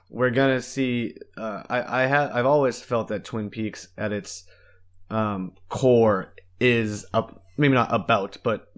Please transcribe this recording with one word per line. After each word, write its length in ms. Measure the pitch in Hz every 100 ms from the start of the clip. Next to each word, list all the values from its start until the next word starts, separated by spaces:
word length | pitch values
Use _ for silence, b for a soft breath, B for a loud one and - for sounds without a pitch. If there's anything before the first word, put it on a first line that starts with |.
| _
we're 200 | 113 123
gonna 320 | 120 135 131
see, 520 | 120 - 131 120 113 - - -
uh, 260 | 110 98 -
I, 360 | 123 - 127
I 40 | 131
ha-, 220 | 143 143
I've 140 | 120 127
always 340 | 147 131 113
felt 280 | - 120 107
that 140 | 104
Twin 260 | - 113 104
Peaks 380 | 110 107 - - -
at 140 | 107
its, 320 | 104 95 - - b b b b - -
um, 420 | 110 107 98 92 - -
core 680 | - 131 120 110 98 - - - -
is, 440 | 127 117 107 104 -
a, 120 | 113 110 - - -
maybe 160 | 147
not 180 | 131 113
about, 460 | 113 95 113 98 -
but 260 | 120 107 -